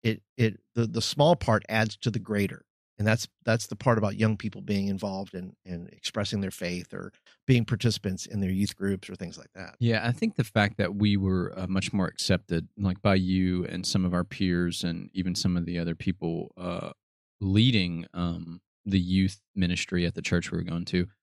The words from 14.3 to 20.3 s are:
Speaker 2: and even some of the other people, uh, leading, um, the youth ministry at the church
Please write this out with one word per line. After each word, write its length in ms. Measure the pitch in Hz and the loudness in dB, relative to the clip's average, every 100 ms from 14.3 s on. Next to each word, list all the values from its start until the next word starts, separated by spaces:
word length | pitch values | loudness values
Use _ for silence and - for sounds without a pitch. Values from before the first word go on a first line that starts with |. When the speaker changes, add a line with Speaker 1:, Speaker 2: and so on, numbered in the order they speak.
| - 92 87 87 82 87 | -2 0 2 0 -2 -4
Speaker 2:
and 240 | 85 95 | -4 -6
even 220 | 95 90 87 | -4 -2 0
some 220 | 92 90 | 0 0
of 80 | 85 | 0
the 120 | 87 | -2
other 180 | 85 82 | -2 -2
people, 580 | - 90 85 82 - - | -4 -2 -2 -4 -6 -10
uh, 360 | 90 90 87 - _ _ _ _ | -8 -6 -8 -14 _ _ _ _
leading, 640 | 98 98 123 117 90 85 82 | 2 6 6 6 2 -2 -8
um, 480 | 87 87 85 85 87 _ _ 104 | -4 -4 -4 -8 -14 _ _ 0
the 140 | 98 | 2
youth 420 | 87 92 95 - _ 98 | 4 4 2 0 _ -2
ministry 500 | 90 87 - 90 85 | 0 0 0 0 0
at 100 | 82 | -2
the 60 | |
church 300 | - | 0